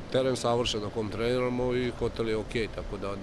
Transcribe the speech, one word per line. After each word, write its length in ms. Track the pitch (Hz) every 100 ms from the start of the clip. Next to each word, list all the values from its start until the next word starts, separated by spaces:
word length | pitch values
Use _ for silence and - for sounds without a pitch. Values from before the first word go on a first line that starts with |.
| -
teren 240 | 131 131 123
savršen 440 | 120 120 117 110
na 100 | 104
kom 140 | 113 107
treniramo 640 | 101 117 127 123 123 123
i 160 | 123 123 120
hotel 300 | 117 - 113
je 80 | 110
okej, 320 | 101 120 101
tako 220 | - - 101
da 180 | 98 98